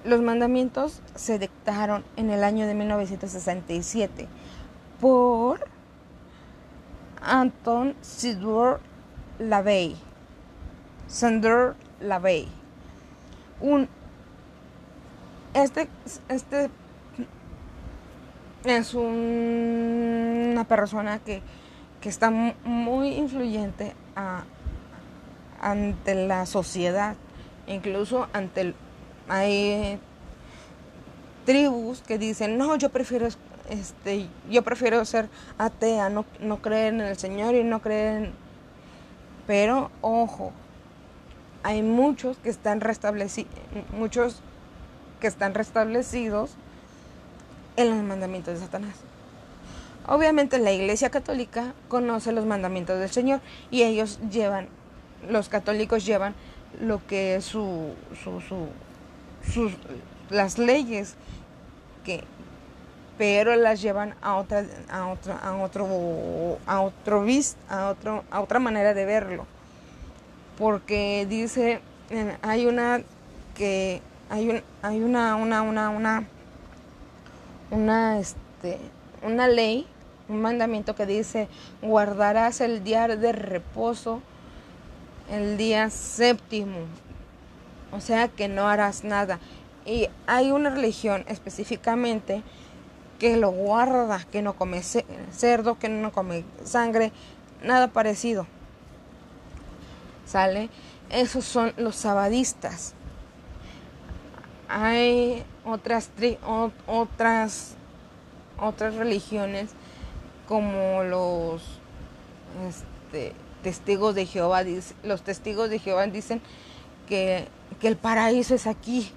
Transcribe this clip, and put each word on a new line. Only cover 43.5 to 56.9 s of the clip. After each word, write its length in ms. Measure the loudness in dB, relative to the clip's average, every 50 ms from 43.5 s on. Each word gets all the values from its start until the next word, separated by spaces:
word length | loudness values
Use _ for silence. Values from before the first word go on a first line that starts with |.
| -12 -16 -14 -12 -10 -12 -10 -8
muchos 500 | -6 -4 -4 -2 2 2 2 2 0 -6 -16 -20 -20 -20 -20 -20 -18 -18 -18 -18 -18 -20 -20 -20 -14 -2
que 80 | -2
están 260 | -2 0 0 -2 0 0
restablecidos 1040 | -2 -4 0 2 0 2 2 2 -2 -2 0 -4 -4 -2 -2 -2 -2 -2 -4 -8 -16 -20 -20 -20 -20 -20 -20 -20 -20 -20 -20 -20 -20 -20 -20 -20 -20 -20 -20 -20 -20 -20 -8 0
en 140 | 2 2 2
los 140 | 2 0 -2
mandamientos 500 | -4 -4 -4 -6 -6 -6 -8 -6 -8 -8
de 120 | -8 -8
Satanás. 300 | -8 -8 -8 -8 -8 -12 -16 -20 -20 -20 -20 -20 -20 -20 -20 -20 -20 -20 -20 -18 -18 -16 -16 -18 -18 -20 -14 -4
Obviamente 500 | 0 4 6 6 6 6 6 4 4 4 4
la 120 | 4 4
Iglesia 380 | 4 4 2 0 2 2 0 0
Católica 640 | 0 -2 -2 -2 -4 -4 -4 -4 -6 -6 -6 -6 -10 -14 -10 -4
conoce 420 | -2 0 0 0 0 -2 -2 -2
los 140 | -2 0 0
mandamientos 520 | 0 0 0 -2 -2 -4 -4 -2 -2 -2
del 120 | -2 -2 -2
Señor 320 | 0 0 2 2 2 0 -2 -10 -18 -18 -14 -4
y 120 | 4 4 4
ellos 360 | 4 4 2 0 -2 -4 -8 -8 -4
llevan, 380 | -2 0 0 0 0 -2 -6 -8 -14 -20 -20 -20 -20 -20 -20 -20 -20 -16 -6
los 220 | -2 0 0 0 0
católicos 560 | -4 -2 0 0 0 0 0 0 0 0 2
llevan 280 | 2 2 2 2 -2 -6 -8 -16 -18 -20 -20 -20 -18 -12 -6
lo 260 | -2 -2